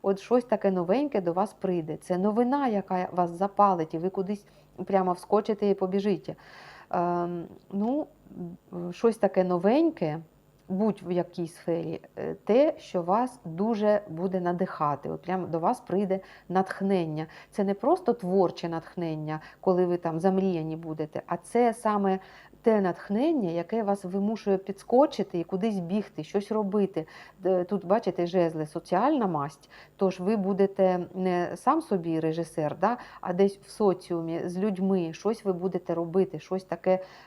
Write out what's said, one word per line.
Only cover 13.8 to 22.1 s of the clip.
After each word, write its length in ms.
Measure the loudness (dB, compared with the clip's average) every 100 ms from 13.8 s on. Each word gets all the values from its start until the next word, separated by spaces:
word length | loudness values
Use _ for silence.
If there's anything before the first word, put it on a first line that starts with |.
| 2 2 0
буде 320 | -6 -2 -2
надихати. 680 | -2 -2 -2 0 -2 -2 -6
От 120 | -8
прямо 240 | -4 -4 -2
до 120 | -2
вас 220 | 0 -2
прийде 400 | -2 -2 0 -2 -4 -20 -2
натхнення. 800 | -2 -2 -2 0 2 0 -4 -8 -12 -10
Це 140 | -2
не 100 | -2
просто 380 | 0 2 2 2
творче 560 | -2 2 4 2 0 -6
натхнення, 720 | -6 -8 -6 -4 -4 -6 -8 -10 -2
коли 260 | 2 4 2
ви 100 | 0
там 240 | -2 0
замріяні 560 | 2 2 0 0 -4 -6
будете, 460 | -8 -8 -6 -8 -6
а 100 | -8
це 380 | -2 2 2
саме 440 | 2 -2 2 2